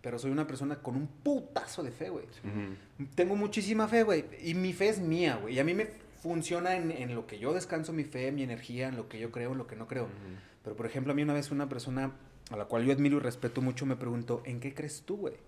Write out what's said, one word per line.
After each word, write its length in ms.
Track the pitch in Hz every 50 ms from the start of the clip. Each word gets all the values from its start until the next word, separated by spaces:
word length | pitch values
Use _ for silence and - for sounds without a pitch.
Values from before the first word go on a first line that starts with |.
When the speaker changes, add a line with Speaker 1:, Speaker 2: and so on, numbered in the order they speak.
Speaker 1:
Pero 180 | - 123 117 117
soy 100 | 131 135
una 160 | 135 151 156
persona 300 | 143 135 127 139 139 147 143 -
con 120 | 131 123
un 120 | 135 151
putazo 720 | 147 - - - 294 285 254 - - - - - - - -
de 80 | 156 -
fe, 200 | - - 160 190
güey. 160 | 175 135 -
Speaker 2:
Ujú. 840 | - - - - 101 104 107 101 95 95 95 - - - - 143 139 -
Speaker 1:
Tengo 200 | - 180 180 202
muchísima 520 | 208 208 208 208 220 196 196 220 220 220
fe, 160 | 208 226 233 226
güey. 200 | 214 185 156 - - - - -
Y 100 | 165 165
mi 180 | 180 185 185
fe 180 | 175 180 196 214
es 100 | 220 196
mía, 400 | 180 160 160 170 175 156 123 107
güey. 140 | 101 110 127
Y 40 | 131
a 40 | 139
mí 100 | 165 175
me 140 | 202 220 214 - - - - - -
funciona 540 | - 165 170 165 160 - 175 175 175 180 185
en, 160 | 185 165 160
en 240 | 165 127 127 123 120
lo 100 | 113 110
que 140 | - 107 101
yo 140 | 110 135 165
descanso 380 | 185 180 - 175 160 160 160
mi 120 | 165 156 139
fe, 280 | 139 - 127 127 135
mi 120 | 143 143 135
energía, 440 | 127 117 117 - - 120 123 131
en 100 | 131 131
lo 120 | 117 110 -
que 80 | - 110
yo 120 | 113 117
creo, 220 | 117 120 120 123 131
en 40 |
lo 80 | 131 117
que 100 | - 113
no 120 | 107 113
creo. 160 | - - 131 117
Speaker 2:
Ujú. 80 | 101 104 101 101 92 92 95 - - - - -
Speaker 1:
Pero, 120 | 107 110
por 100 | 107 113
ejemplo, 260 | 113 - - 131 139
a 40 | 139
mí 80 | 143 147
una 100 | 151 143
vez 160 | 147 139 143
una 180 | 147 139 143
persona 440 | 139 135 123 120 135 127 131 135 135 135 - - - - - - -
a 40 | 110
la 100 | 104 101
cual 200 | - 117 117 120
yo 80 | 131 139
admiro 240 | 139 143 143 143
y 20 | 143
respeto 400 | 127 123 117 - - 120 - 135
mucho 260 | 131 127 123 127 147
me 80 | 135 127
preguntó, 480 | 123 127 120 120 120 117 - 120 - -
"¿En 140 | 131 123 120
qué 160 | 127 139 139
crees 260 | - 143 147 - - -
tú, 100 | - 196
güey?". 160 | 202 196 151 131 - -